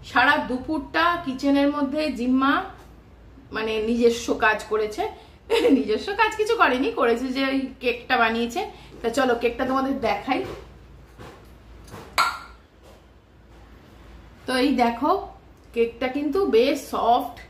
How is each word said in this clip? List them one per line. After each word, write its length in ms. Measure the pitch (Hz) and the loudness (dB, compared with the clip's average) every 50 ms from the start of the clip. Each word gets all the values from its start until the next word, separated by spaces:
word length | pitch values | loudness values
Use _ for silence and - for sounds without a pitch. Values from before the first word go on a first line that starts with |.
| - - | -18 -2
সারা 240 | - 254 247 277 294 302 - - | 2 2 4 4 4 2 0 -2
দুপুরটা 560 | 247 254 - - 311 302 277 - - 320 330 349 349 339 - | -6 -6 -4 -4 -6 -6 -6 -4 -2 0 2 2 0 0 -4
কিচেনের 440 | 277 254 262 - 277 277 277 277 285 294 | -6 -6 -2 0 2 4 4 4 2 2
মধ্যে 280 | 294 285 254 294 302 311 302 233 208 | 0 -2 -2 -2 -2 -2 -4 -4 -4
জিম্মা 340 | 240 254 254 262 269 277 294 349 381 - - - - - - - - - - - - - - - - - - | -2 0 2 2 4 2 2 0 -2 -6 -14 -18 -20 -20 -20 -20 -20 -20 -20 -20 -20 -20 -20 -20 -20 -10 -8
মানে 160 | 214 220 220 220 220 214 226 | -6 -4 -2 -2 -2 0 0
নিজস্ব 380 | 240 233 240 233 233 - - - 277 269 - | 0 4 4 4 4 2 -2 -4 -2 2 2
কাজ 140 | 220 214 208 - - | 2 2 2 -2 -4
করেছে। 320 | 214 214 214 214 - - 392 440 - - - - - - | -2 -2 -2 -2 -2 -4 -6 -6 -6 -12 -20 -20 -20 -20
<laughs> 380 | - - 415 466 - 494 277 | -4 0 0 2 4 4 4
নিজস্ব 320 | 240 - 403 427 - - - 403 392 | 4 2 0 -2 -2 -2 -6 0 0
কাজ 100 | 453 440 427 - | 0 0 2 -2
কিছু 140 | 427 427 466 453 349 | 0 0 4 4 4
করেনি, 260 | 294 254 254 285 440 466 - | 2 4 0 0 -2 0 0
করেছে 260 | 269 233 233 240 262 262 254 | 2 2 2 0 -2 -4 -2
যে 60 | 269 269 269 | -2 0 0
ওই 80 | 269 269 269 - - - - | 0 -2 -2 -4 -8 -4 -4
কেকটা 320 | 247 233 - - - 254 247 233 | -4 -4 -4 -2 -2 2 2 2
বানিয়েছে। 380 | 220 226 233 233 233 233 349 415 415 - - - - - - | 2 2 0 -2 -2 -2 -6 -6 -6 -10 -16 -20 -20 -18 -6
তা 80 | - 233 226 277 | -6 -4 0 0
চলো, 160 | 262 254 233 233 - | 2 2 0 0 0
কেকটা 220 | 233 233 - 262 254 | -2 -2 -2 -4 -2
তোমাদের 240 | 262 269 262 269 262 - - 214 | -2 -2 0 -2 -2 -2 -2 -2
দেখাই। 320 | 202 - - 269 269 349 403 - - - - - - - - - - - - - - - - - - - - - - - - - - - - - - - - - - - - - - - - - - - - _ _ - - - - - - - - - _ _ - - - - - - - - - - - - - - - - - - - - - - - | -2 -2 -2 -4 -2 -2 -2 -6 -8 -12 -16 -20 -20 -20 -20 -20 -20 -20 -20 -20 -20 -20 -20 -20 -20 -20 -20 -20 -20 -20 -20 -20 -20 -20 -20 -20 -18 -18 -18 -8 -2 -2 -2 0 -2 -8 -16 -18 -20 -20 -20 _ _ -20 -20 -20 -20 -20 -20 -20 -20 -20 _ _ -20 -20 -20 -20 -20 -20 -20 -20 -20 -20 -20 -20 -20 -20 -20 -20 -20 -20 -20 -20 -20 -16 -8
তো 60 | - 254 254 254 | -4 0 2 2
এই 60 | 294 262 233 240 | 2 4 4 2
দেখো, 280 | 233 233 - 269 311 370 403 - - - - - - - - - - - | 2 2 0 0 0 0 0 -2 -8 -16 -20 -20 -20 -20 -20 -20 -10 -2
কেকটা 320 | 233 233 233 - - 262 240 247 | 0 0 0 0 -4 -4 -4 -2
কিন্তু 220 | 285 294 302 277 381 392 277 226 | -2 -4 0 0 0 0 4 4
বেশ 200 | 220 247 277 294 277 - - - | 4 4 4 2 -2 -4 -6 -4
সফট 440 | 196 196 220 240 254 277 - - - - - | 0 4 4 4 4 2 -2 -10 -14 -20 -20